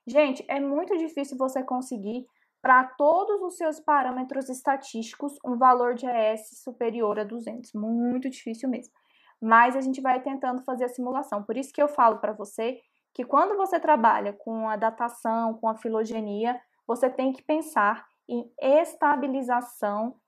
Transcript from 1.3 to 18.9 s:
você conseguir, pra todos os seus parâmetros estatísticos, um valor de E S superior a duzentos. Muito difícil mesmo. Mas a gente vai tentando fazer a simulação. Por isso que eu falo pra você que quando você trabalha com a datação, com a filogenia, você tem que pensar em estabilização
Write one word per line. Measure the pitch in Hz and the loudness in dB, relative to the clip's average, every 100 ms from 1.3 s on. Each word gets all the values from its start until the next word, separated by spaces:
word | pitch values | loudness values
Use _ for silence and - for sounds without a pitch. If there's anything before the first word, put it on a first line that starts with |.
| 254 | -4
você | 262 262 | -2 -2
conseguir, | 262 254 - 226 196 240 254 _ _ _ | -4 -6 -6 -8 -8 -8 -12 _ _ _
pra | 254 254 262 - | 6 6 4 2
todos | 294 339 403 415 | 4 4 2 -2
os | 370 - | -4 -4
seus | 330 311 | -4 -2
parâmetros | - 294 254 254 254 269 262 | 2 2 2 -4 -6 -6 -8
estatísticos, | 254 - 277 - 226 226 - 285 285 - | -6 -2 -2 -4 -10 -10 -8 -10 -8 -6
um | 240 | 4
valor | 262 247 240 240 | 6 6 2 -2
de | 254 | -2
E | |
S | 240 214 220 - - | 0 0 -2 -8 -18
superior | - 247 233 233 214 208 | -12 -6 -4 0 0 -2
a | 208 | -4
duzentos. | 233 220 233 240 | -8 -10 -12 -10
Muito | 214 220 233 240 247 262 | -6 -2 0 0 0 -4
difícil | 262 - 226 269 | -8 -10 -6 -4
mesmo. | 226 - _ _ _ _ - | -4 -8 _ _ _ _ -6
Mas | 220 226 240 262 | 6 8 8 4
a | |
gente | 262 262 | -2 -2
vai | 262 254 | 0 0
tentando | 269 269 262 247 | -2 -6 -4 -6
fazer | 262 247 247 | -6 -4 -4
a | |
simulação. | 247 247 254 294 208 | -4 -6 -6 -6 -6
Por | 202 226 | -6 -6
isso | 269 | -6
que | - | 0
eu | 294 | 0
falo | 294 233 214 | 4 4 4
pra | 208 | -2
você | 214 202 - 226 262 _ _ _ | -6 -10 -6 -4 -6 _ _ _
que | - | -10
quando | 240 285 381 403 | 0 2 2 2
você | 381 349 | 0 0
trabalha | 330 302 226 208 202 | 4 6 6 4 -2
com | 202 - 226 220 | -8 -8 -6 -4
a | 214 | -2
datação, | 220 220 233 - 233 226 226 226 | -2 -2 -6 -4 -4 -2 -2 -2
com | 220 | -4
a | 220 | -4
filogenia, | 233 220 220 226 214 202 233 247 - _ - | -4 -2 -2 -4 -6 -4 -4 -4 -10 _ -8
você | 240 254 | 0 0
tem | 254 262 | 0 -4
que | 262 | -4
pensar | - 311 311 - 202 226 - _ - | -2 -4 -2 0 2 0 -8 _ -8
em | 240 233 - | -8 -8 -4
estabilização | 269 294 330 | 2 4 2